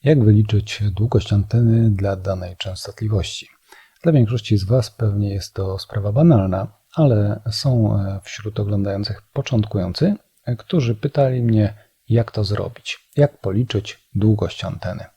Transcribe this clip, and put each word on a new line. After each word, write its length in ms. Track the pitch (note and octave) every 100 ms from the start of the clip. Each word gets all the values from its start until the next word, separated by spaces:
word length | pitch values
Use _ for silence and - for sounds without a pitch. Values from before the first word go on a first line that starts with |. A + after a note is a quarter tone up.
Jak 200 | C#3 D3+
wyliczyć 600 | G#2+ G#2 G#2+ G#2 - - G#2
długość 420 | F#2 A#2 G#2+ -
anteny 560 | G2+ G2 A#2 A#2 A2+ A2+
dla 260 | G2 G2 F#2+
danej 400 | F#2+ F#2+ F2+ F2+
częstotliwości? 880 | F#2+ F#2 - - A2 G#2+ E2 - - _ _ - _ _
Dla 80 | E3+
większości 460 | D3+ G#2+ A#2+ - G#2
z 60 |
Was 280 | F#2+ C3 A2+
pewnie 420 | - A2 G2+ G2+
jest 200 | G2 -
to 260 | - F#2+ F#2+
sprawa 320 | - G#2+ G2+
banalna, 560 | A2 E3+ A#2 F#2+ F#2 G#2 _ _
ale 480 | - D3 G#2+ G#2 G#2 -
są, 460 | - C#3 B2 G#2+ G#2
e, 220 | G2 F#2+
wśród 360 | - - G#2 G#2+
oglądających 600 | G2+ G#2 G2 G2 G2+ G#2
początkujący, 920 | _ - - A#2 G#2+ G2+ F2+ F2 F3 G#3 _ _ -
e, 100 | A#2+
którzy 400 | - F3 A#2+ A2
pytali 460 | C#3+ C#3+ C3+ B2+
mnie, 320 | A#2 A2 G#2 G#2+ _ _ _
jak 220 | A2+ A2
to 120 | -
zrobić, 680 | G2+ G2+ F#2 - - - _ -
jak 220 | C#3+ _
policzyć 720 | G2 G2 B2+ G#2 G2+ - _ -
długość 480 | G#2+ G#2 - -
anteny. 420 | - - F2+ F#2 E2+